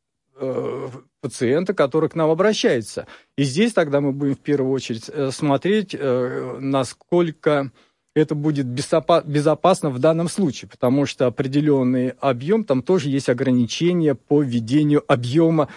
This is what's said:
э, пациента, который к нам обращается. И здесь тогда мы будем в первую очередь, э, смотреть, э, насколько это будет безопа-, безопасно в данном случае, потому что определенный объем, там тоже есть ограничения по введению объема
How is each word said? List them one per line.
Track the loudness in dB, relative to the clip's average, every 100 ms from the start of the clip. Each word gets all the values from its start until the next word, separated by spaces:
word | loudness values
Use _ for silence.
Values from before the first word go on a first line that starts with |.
| _ _ _ -10
э, | -6 -4 -6 -6 -10 -14 _ _
пациента, | -12 -4 0 0 0
который | -2 0 0 -2
к |
нам | 0 0
обращается. | 2 2 2 2 0 -2 -12 -14 -18 _ -2
И |
здесь | -2 2 2
тогда | 2 0 0
мы | 0
будем | -2 -2 -2
в |
первую | -2 0 0
очередь, | -2 -4 -8 -8
э, | -6 -4
смотреть, | -2 0 0 2 0 -2 -6
э, | -2 0 -2 -4 -8 -8
насколько | -2 -2 -2 -8 -2 0 0 0 0 0 -2 _ _ _ _
это | 0 0
будет | 0 -2 -2 -4
безопа-, | -6 -2 -2 2 0
безопасно | 2 0 0 2 2 2 0
в | 0
данном | 2 2 -2
случае, | 0 -2 -2 -12
потому | -2 0 2 0
что | 0 -2
определенный | 0 -2 0 2 2 2 0 -2 -2
объем, | -2 -2 0 -2
там | 0 -2
тоже | 2 0 0
есть | -2 0
ограничения | -2 2 2 0 0 0 2 0
по | 0 0 2
введению | 2 -2 0 2 4 2 2
объема | -2 0 2 2 2 -2